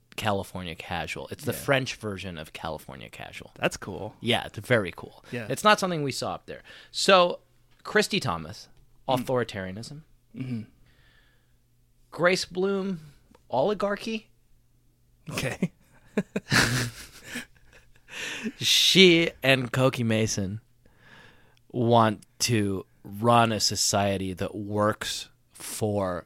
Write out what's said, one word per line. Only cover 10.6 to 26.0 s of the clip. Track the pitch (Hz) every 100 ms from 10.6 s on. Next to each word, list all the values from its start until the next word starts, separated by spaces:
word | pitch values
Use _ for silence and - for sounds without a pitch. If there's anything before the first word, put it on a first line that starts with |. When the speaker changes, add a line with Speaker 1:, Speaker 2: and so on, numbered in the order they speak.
| 104 _ _ _ _ _ _ _ _ _ _ _ _ _ _
Speaker 1:
Grace | - 175 185 -
Bloom, | 180 190 196 190 180 151 - _ _ -
oligarchy. | 120 160 208 202 202 - 220 - _ _ _ _ _ _ _ _ _ -
Speaker 2:
Okay. | 101 135 - 180 _ _ _ - -
<laughs> | - - - - 117 123 120 - - - - - - _ - - _ - - - - - 220 -
Speaker 1:
She | - - - 185 190 165 165 -
and | 131 135 110
Cokie | 131 131 131 117
Mason | 110 110 - 95 110 _ _ _ _ - - - - _ _ _
want | - 117 117 110 101 - -
to | - 113 101 95 - _ -
run | 101 117 117 117
a | 107
society | - 101 - 104 101 98 95
that | 90 95 101
works | 104 104 104 107 - - - _ _
for | - - - 107 104